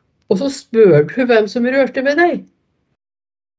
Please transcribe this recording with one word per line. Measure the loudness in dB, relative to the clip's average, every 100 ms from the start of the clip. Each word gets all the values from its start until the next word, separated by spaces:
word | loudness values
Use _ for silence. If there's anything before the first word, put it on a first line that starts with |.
| _ _ -6
og | -4
så | -4
spør | -8 -4 2 4 4 2
du | -2 0
hvem | 0 0
som | -4 -2
rørte | 0 -2 -2 -2
ved | 0
deg?" | 0 -2 -10 _ _ _ _ _ _ _ _ _ _